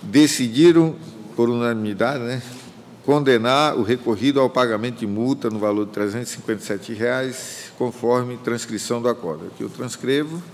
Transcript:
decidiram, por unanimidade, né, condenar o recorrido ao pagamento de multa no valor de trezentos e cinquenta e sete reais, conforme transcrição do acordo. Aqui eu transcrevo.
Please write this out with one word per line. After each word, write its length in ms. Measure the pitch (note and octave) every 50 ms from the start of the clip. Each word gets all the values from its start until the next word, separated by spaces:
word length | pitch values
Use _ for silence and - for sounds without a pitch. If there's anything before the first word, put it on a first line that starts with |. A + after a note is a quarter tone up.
decidiram, 920 | - G#2 G2+ C#3 D3+ D3 - - C3 A#2 A2 B2+ D#3+ F3 E3 E3 E3 D#3+ D3+ - - - - - - - -
por 140 | - A#2+
unanimidade, 760 | A#2+ A#2+ A#2+ A#2+ A#2+ A#2 A2 G#2+ G#2+ G#2 F#2+ - A#2+ C#3+ C#3 A#2
né, 180 | A#2+ B2+ B2+ B2 - - - - - - - - - - - -
condenar 720 | - C#3+ D3 C#3+ C3+ B2+ A2+ A2 A#2+ C3 C#3 D3+ B2 -
o 60 | - A2
recorrido 580 | G2 B2 B2 B2 B2 A2+ G#2 A2+ C#3 C#3 C#3
ao 80 | C3+ B2
pagamento 480 | - B2+ B2+ A#2+ A2 G#2 A2 B2 A#2+
de 100 | A#2 A2+
multa 420 | G#2 G2+ G#2 A#2 B2+ C3+ C3+ - A2+
no 100 | G#2+ G#2+
valor 260 | G#2 G#2+ G#2 G#2 G#2
de 60 | G2+
trezentos 400 | - G#2 G#2 G2+ G2+ A#2+ A#2+ A2+
e 40 | -
cinquenta 260 | - - - A2+ G2+
e 40 | -
sete 280 | - G#2 G2 F#2 - A#2
reais, 800 | G2+ A2+ A#2+ B2 C3 C3 C3 A#2+ - - - - - - - -
conforme 580 | - B2 B2 A2+ - - A#2 B2 B2 B2 B2 B2
transcrição 600 | A#2 B2 - A#2 A#2 - - A2+ G2+ - - A#2+ A#2+
do 80 | A#2
acordo. 380 | B2 A#2 A#2 - E2+ D#2 D#2 F2
Aqui 160 | F#2 - -
eu 80 | A2+ G#2+
transcrevo. 760 | - - C3 B2 - - - B2 C3+ C#3+ D3+ D3+ D#3+ E3+ F3 E3